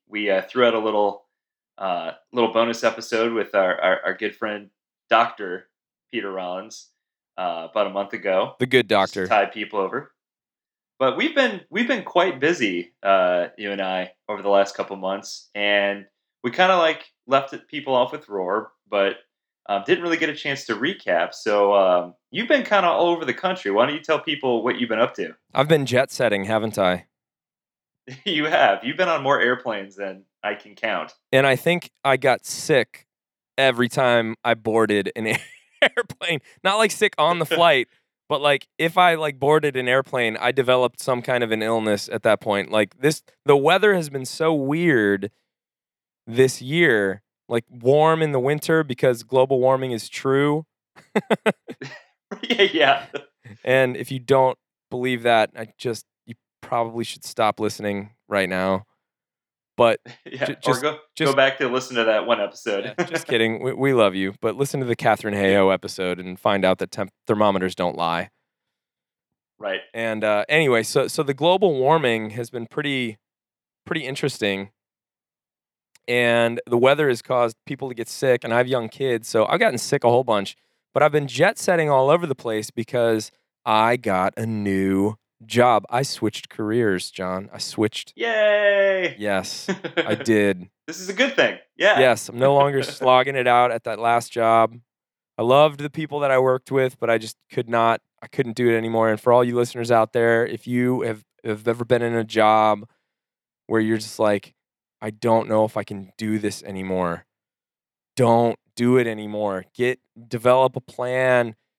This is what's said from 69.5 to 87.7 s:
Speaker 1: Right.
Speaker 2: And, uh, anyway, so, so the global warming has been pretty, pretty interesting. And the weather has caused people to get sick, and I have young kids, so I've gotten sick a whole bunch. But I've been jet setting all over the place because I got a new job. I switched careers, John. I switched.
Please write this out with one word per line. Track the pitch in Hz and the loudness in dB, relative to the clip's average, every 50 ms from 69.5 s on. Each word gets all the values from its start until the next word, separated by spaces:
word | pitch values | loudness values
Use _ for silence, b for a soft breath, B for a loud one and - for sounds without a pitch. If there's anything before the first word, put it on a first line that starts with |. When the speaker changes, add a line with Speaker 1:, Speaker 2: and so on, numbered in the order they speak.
| _ _ | _ _
Speaker 1:
Right. | 107 101 95 92 - - - | -6 -6 -6 -6 -8 -10 -8
Speaker 2:
And, | 117 113 113 110 110 104 | -6 -6 -4 -4 -2 0
uh, | 107 107 104 104 - | 0 0 0 0 2
anyway, | 151 160 160 139 123 113 113 | 2 2 4 4 2 2 0
so, | - - 147 131 - | 0 0 0 0 0
so | - - 151 | -2 -4 -4
the | 139 139 | -4 -4
global | 131 143 170 180 190 208 190 156 | 0 0 2 2 2 2 2 2
warming | 131 127 135 156 165 147 123 113 110 110 107 | 2 2 2 2 2 2 2 0 0 -4 -6
has | 104 120 123 117 | -8 -10 -10 -10
been | - 123 117 | -10 -12 -12
pretty, | 110 - - 147 147 139 131 123 117 107 - _ _ _ _ _ _ _ _ _ _ _ _ _ | -8 -8 -6 -4 -4 -2 -2 -4 -4 -6 -10 _ _ _ _ _ _ _ _ _ _ _ _ _
pretty | - 175 165 139 | -8 -8 -8 -6
interesting. | 127 139 - - 139 - - 110 101 98 98 98 101 _ _ _ _ _ _ _ _ _ _ _ _ _ _ _ _ _ _ _ _ _ _ _ _ _ _ _ | -8 -6 -4 -4 -4 -4 -2 -2 -2 -2 -2 -6 -10 _ _ _ _ _ _ _ _ _ _ _ _ _ _ _ _ _ _ _ _ _ _ _ _ _ _ _
And | - 120 123 123 120 117 117 117 117 117 120 - | -2 0 2 2 4 4 2 2 2 0 -4 -4
the | - 120 120 | -2 0 4
weather | 120 131 143 147 156 139 | 4 4 4 4 2 0
has | 123 113 - | 0 -2 -4
caused | - 131 123 120 117 110 - _ | -4 0 0 0 0 -2 -8 _
people | - 143 131 139 131 | -12 -10 -10 -8 -10
to | 123 | -10
get | 117 113 - | -10 -10 -12
sick, | - - - 131 123 120 - | -8 -2 0 2 2 0 0
and | 117 113 | 0 0
I | 120 | 0
have | 127 123 | 2 2
young | 131 123 113 110 | 0 -2 -4 -6
kids, | - - 135 135 120 113 113 - | -8 -6 -4 -2 -2 -4 -4 -2
so | - 117 110 | 0 0 2
I've | - - 175 | 2 2 2
gotten | 226 220 131 113 | 2 0 0 -2
sick | - - - 143 - | -2 -2 -2 2 4
a | 120 | 4
whole | 117 123 131 | 4 4 2
bunch. | 120 110 104 98 - - - _ _ _ _ _ _ _ | 2 0 0 0 -4 -10 -16 _ _ _ _ _ _ _
But | 135 139 | 2 2
I've | 151 143 | 4 2
been | 151 143 135 | 0 -2 -2
jet | 120 123 160 196 - - | 0 2 2 2 2 0
setting | - - 185 170 160 151 | 0 0 2 2 2 4
all | 143 131 131 139 | 4 4 4 4
over | 156 175 170 | 4 2 2
the | 160 131 | -2 -6
place | - - 123 110 107 110 - | -6 -4 -4 -4 -4 -4 -6
because | - 123 117 - - 123 117 117 113 110 107 - - _ _ _ _ _ _ | -8 -8 -8 -4 -2 0 0 2 0 0 -2 -6 -14 _ _ _ _ _ _
I | 120 110 107 110 113 120 | 0 2 2 4 2 0
got | 123 120 107 95 92 92 98 - - | 0 -2 -2 0 0 0 -2 -2 -4
a | 113 | -6
new | 113 110 107 101 101 98 95 95 98 98 98 98 104 110 - _ _ _ _ 113 | -6 -4 -4 -2 -2 0 0 0 0 2 0 0 0 -2 -6 _ _ _ _ -16
job. | 110 107 120 120 123 117 104 95 - | -2 2 4 4 6 4 2 2 0
I | - 120 | -2 -4
switched | 139 135 - - 117 107 - - - - | -2 -4 -6 -4 -4 -4 -6 -6 -12 -16
careers, | - - 110 107 110 120 117 107 95 92 - - | -10 -8 -4 -2 0 2 2 2 0 0 -4 -8
John. | - - 95 92 92 92 101 - - | -10 -8 -8 -6 -6 -6 -8 -10 -12
I | 104 | -12
switched. | - - | -12 -10